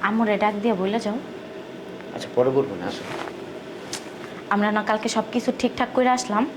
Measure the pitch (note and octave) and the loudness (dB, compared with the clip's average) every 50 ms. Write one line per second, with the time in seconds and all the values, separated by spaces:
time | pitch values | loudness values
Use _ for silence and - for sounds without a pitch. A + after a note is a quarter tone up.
0 | - G3 A3 A3+ A3+ G#3+ G#3 G3 G#3 G#3 G#3 G#3 G3+ A#3+ A3 F3+ F#3+ G3 G#3 A#3 | 2 2 4 4 4 4 4 6 4 4 2 2 2 2 2 4 2 2 2 0
1 | - G#3 G#3 C4+ C#4+ - - - - - - - - - - - - - - - | 0 0 -2 -2 -6 -8 -10 -12 -12 -12 -12 -12 -12 -12 -12 -12 -12 -12 -12 -12
2 | - - - - - - - A#2+ B2 C3 C3 C#3 C3+ - G2+ F2 F2 - - - | -10 -10 -8 -8 -8 -2 2 4 4 6 6 4 2 2 -2 -4 -4 -6 -6 -6
3 | - - - - - - - - - - - - - - - - - - - - | -8 -8 -6 -6 -6 -8 -8 -10 -12 -10 -12 -12 -12 -12 -12 -12 -10 -8 -8 -8
4 | - - - - - - - - - - G3+ G3+ G#3 G#3+ G#3 G#3+ G#3 - G#3+ G#3+ | -8 -10 -12 -12 -12 -12 -12 -12 -4 0 0 2 2 2 2 2 2 2 0 2
5 | - A3+ - A3+ G#3+ - - B3 - - - - - A#3+ A#3+ - B3+ B3 - C4 | 0 0 0 0 -2 0 -2 0 0 0 0 2 0 0 2 0 -2 2 4 4
6 | B3+ B3+ B3+ B3 B3+ - G#3 G#3+ B3 D#4+ - | 6 6 4 4 2 0 2 2 2 0 -2